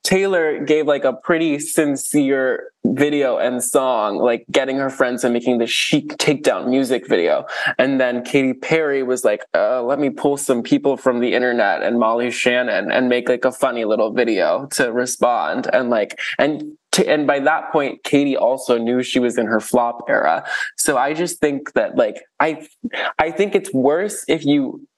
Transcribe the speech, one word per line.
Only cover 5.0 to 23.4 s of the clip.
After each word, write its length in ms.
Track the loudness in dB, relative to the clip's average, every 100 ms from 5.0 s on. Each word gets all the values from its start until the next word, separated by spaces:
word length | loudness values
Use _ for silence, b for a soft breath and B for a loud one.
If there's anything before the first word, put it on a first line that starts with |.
| -2 0
and 100 | 0
making 240 | 0 0 0
the 100 | 0
chic 420 | -2 0 0 -2 -4
takedown 520 | 0 2 0 0 0
music 380 | 0 2 -2 0
video. 380 | 0 2 0 -2 B B B
And 220 | 0 2
then 240 | 0 -2
Katy 300 | 0 0 0
Perry 500 | -2 -2 0 2 -2
was 220 | -2 0 0
like, 180 | -2 -2
"Uh, 300 | 0 0 0
let 160 | -2 0
me 100 | -2
pull 280 | 0 -2 -2
some 260 | 0 -2
people 320 | 2 0 2 0
from 240 | 0 0
the 140 | 0
internet 500 | 0 0 2 2 2
and 160 | 0 2
Molly 320 | 2 2 -2
Shannon 580 | -2 0 2 0 -2 0
and 180 | 0 2
make, 180 | 0 2
like, 160 | 0
a 80 | 0
funny 320 | 0 -2 0 -2
little 280 | 0 0
video 540 | 0 0 2 2 0 -2
to 200 | -2 0
respond." 760 | 0 -4 0 0 0 -2 -4 0
And, 160 | 0 2
like, 280 | 0 -2 -6 B B
and 380 | 0 0 -10 -16 _
t-, 140 | 0 2
and 200 | 2 2
by 120 | 2
that 300 | 2 0 -2
point, 300 | -2 -2 -6
Katy 340 | 0 2 2 2
also 400 | 2 0 0 0
knew 260 | 2 0
she 160 | 0 0
was 180 | 0 0
in 100 | 0
her 120 | 0
flop 460 | 0 0 0 -4 -2
era. 380 | 0 2 0 B B B -4
So 200 | 0 0
I 160 | 0
just 260 | -2 -4 0
think 320 | -2 -2 -4
that, 240 | -2 -2 0
like, 260 | 0 -2 -16 _
I, 260 | -2 -2 -12 _ -10 B B -2
I 120 | -2
think 240 | 0